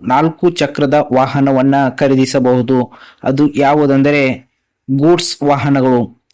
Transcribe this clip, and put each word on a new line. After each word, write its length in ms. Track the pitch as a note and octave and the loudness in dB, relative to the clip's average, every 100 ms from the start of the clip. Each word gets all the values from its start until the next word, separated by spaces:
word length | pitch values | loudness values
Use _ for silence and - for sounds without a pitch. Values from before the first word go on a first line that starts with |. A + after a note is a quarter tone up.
| G2+ | -2
ನಾಲ್ಕು 420 | C3 D#3+ D#3+ F3+ | 0 0 0 -2
ಚಕ್ರದ 580 | E3+ G3 - C#3+ D3 - | 0 -4 -2 0 0 0
ವಾಹನವನ್ನ 760 | B2+ C3 C#3 C#3 C3 C3+ C#3 C3+ | 0 0 0 0 2 2 2 0
ಖರೀದಿಸಬಹುದು. 1040 | B2+ C#3+ C3+ C3 C#3 B2+ B2+ A#2+ B2+ B2 - - _ | -2 0 0 0 0 0 0 0 -2 -2 -8 -20 _
ಅದು 300 | C3 C3+ D3+ | -6 0 0
ಯಾವುದಂದರೆ 960 | B2+ C#3 D3 C#3+ C3+ C#3 D3 C3+ B2 - _ _ _ - | 0 0 2 2 2 2 0 0 -4 -12 _ _ _ -6
ಗೂಡ್ಸ್ 520 | C3+ D3+ F3 - - | 0 2 2 0 -4
ವಾಹನಗಳು 800 | C#3+ C#3 C#3+ C#3 C3 B2 A2 - _ | -2 -2 0 0 2 0 -2 -10 _